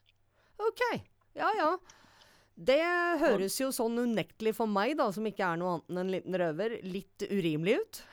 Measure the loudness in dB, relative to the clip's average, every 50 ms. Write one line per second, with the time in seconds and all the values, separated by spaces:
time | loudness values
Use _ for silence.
0 | _ _ _ _ _ _ _ _ _ _ _ -4 -4 -4 0 0 0 0 0 -4
1 | -6 -12 _ _ _ _ _ -2 0 0 2 2 2 0 0 -2 -6 -14 -20 -20
2 | -20 -20 -20 -20 -20 -20 -20 _ _ _ _ -4 2 4 4 4 4 2 2 2
3 | 2 2 2 2 4 4 4 2 2 -2 -2 -2 -2 -2 0 0 -2 0 0 0
4 | 0 2 0 0 -2 -4 -8 _ -2 -2 0 0 0 0 2 2 2 2 2 2
5 | 0 0 0 -2 -4 -4 -2 -2 0 0 0 0 0 -2 -2 -4 -4 -6 -4 -4
6 | -2 -2 -2 -4 -4 -2 -2 0 0 0 0 -2 -2 -4 -4 -6 -8 -8 -8 -8
7 | -10 -12 _ -10 -6 -2 -2 0 0 2 0 2 2 2 2 2 0 -4 -10 -16
8 | -18 -20